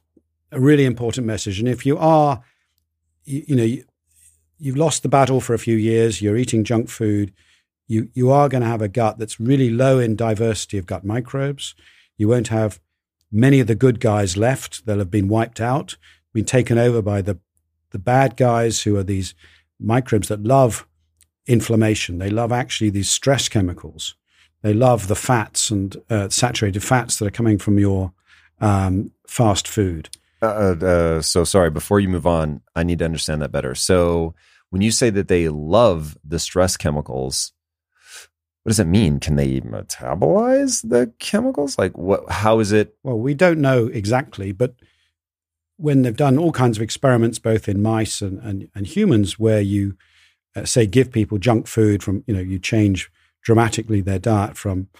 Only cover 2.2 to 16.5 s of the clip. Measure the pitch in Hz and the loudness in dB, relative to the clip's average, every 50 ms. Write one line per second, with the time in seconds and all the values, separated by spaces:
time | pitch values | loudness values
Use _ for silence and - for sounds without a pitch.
2.2 | 151 143 131 - - _ _ _ _ _ _ _ _ _ _ _ _ _ _ _ | 4 2 0 -4 -8 _ _ _ _ _ _ _ _ _ _ _ _ _ _ _
3.2 | - 147 135 147 - - 139 120 113 110 127 - - _ _ _ _ _ _ _ | -14 -10 -10 -8 -4 0 0 2 2 0 -2 -4 -10 _ _ _ _ _ _ _
4.2 | _ _ _ _ _ _ _ - 156 135 127 143 165 151 - - - 131 139 139 | _ _ _ _ _ _ _ -10 -8 -4 -2 0 0 0 0 -2 -2 0 2 4
5.2 | 131 123 135 127 - - 117 110 - 117 113 110 107 113 113 113 113 117 98 87 | 4 4 2 0 0 0 -4 -2 0 0 0 2 2 2 2 2 2 2 0 0
6.2 | 104 104 104 120 127 123 120 110 104 - 120 110 127 131 - - 113 107 104 104 | -2 0 0 0 0 0 0 0 0 2 0 -2 -2 -4 -6 -4 -2 0 0 0
7.2 | 104 98 _ _ _ _ _ _ _ _ _ _ _ - 110 110 - - - 127 | -2 -4 _ _ _ _ _ _ _ _ _ _ _ -4 -2 -2 -2 -4 -2 0
8.2 | 123 127 139 143 143 139 131 127 117 113 117 107 107 101 92 123 113 107 - 113 | 2 4 4 4 4 2 2 0 -2 -2 -2 -2 -4 -2 -2 0 0 0 -2 -4
9.2 | 110 - - - 113 123 143 135 131 117 113 120 131 135 135 127 120 110 107 98 | -10 -10 -8 -4 0 2 2 2 2 2 2 2 2 4 4 2 2 0 0 -2
10.2 | 113 113 107 98 117 113 107 - - - - 98 87 - 98 90 95 101 110 127 | 0 -2 0 0 0 -2 -2 -4 -6 -8 -8 -8 -6 -6 -8 -6 -6 -4 -4 -4
11.2 | 123 - - 139 139 143 143 139 - - - _ _ _ _ _ _ _ _ - | -6 -6 -6 -6 -4 -4 -6 -8 -12 -16 -16 _ _ _ _ _ _ _ _ -2
12.2 | 104 107 120 123 107 - 110 110 110 104 - - _ _ _ _ _ _ _ _ | 2 2 2 2 0 0 -2 0 0 -2 -4 -8 _ _ _ _ _ _ _ _
13.2 | _ - 104 107 127 139 139 135 120 104 113 95 131 131 117 - - 110 104 104 | _ -4 0 2 4 6 6 4 4 2 0 2 2 2 2 2 0 0 2 2
14.2 | 101 92 87 101 110 127 139 - - - - - - 110 104 101 101 90 101 104 | 0 -2 -2 0 0 0 -2 -4 -8 -14 -16 -12 -6 -4 -4 -2 -2 -2 0 0
15.2 | 95 98 110 113 113 117 - - 113 120 131 156 190 - - _ _ _ _ _ | 0 2 0 0 -2 -2 -4 -6 -4 -2 -2 -4 -4 -8 -16 _ _ _ _ _
16.2 | _ _ - 113 - - | _ _ -6 -4 -2 0